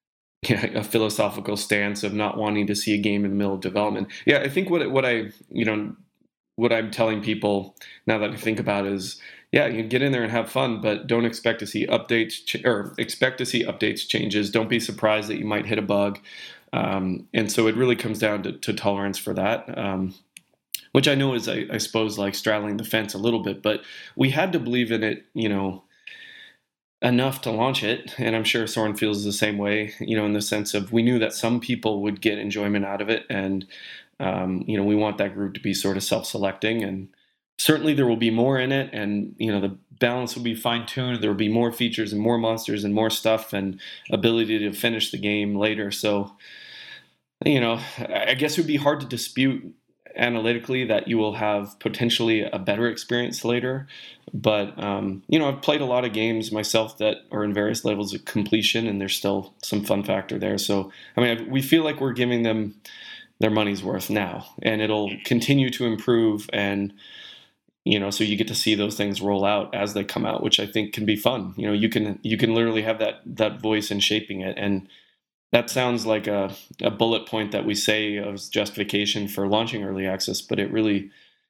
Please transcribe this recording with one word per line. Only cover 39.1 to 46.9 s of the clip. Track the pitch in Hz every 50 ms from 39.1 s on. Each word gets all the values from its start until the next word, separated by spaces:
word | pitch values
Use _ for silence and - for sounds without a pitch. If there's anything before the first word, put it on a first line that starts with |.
| 104 104 101 - - -
you | 113 113
know, | 104 101
the | 98 98 95 92 _ _ - -
balance | - 120 120 127 123 117 -
will | - 120
be | 120 113
fine-tuned. | 113 - 123 117 120 117 - - 131 127 127 123 117
There | 107 107
will | 104 98
be | 110 104
more | 107 117 120 117
features | 117 - 123 117 113 - 113 101 107
and | 104
more | 107 117 120 117
monsters | 113 113 113 110 - - 113 104 101
and | 101 101
more | 107 110 110
stuff | 104 - - 117 110 110 - -
and | - 101 95 98 95 95 - - - - - -
ability | - 101 98 113 117 113 113 110 110 107
to | 104 104
finish | 95 - - 120 113 110 104 -
the | - -
game | 98 107 104 104 104 101 104
later. | 101 104 107 107 104 104 101
So, | 101 - - 107 104 101 98 98 - - - - - - - - - - - -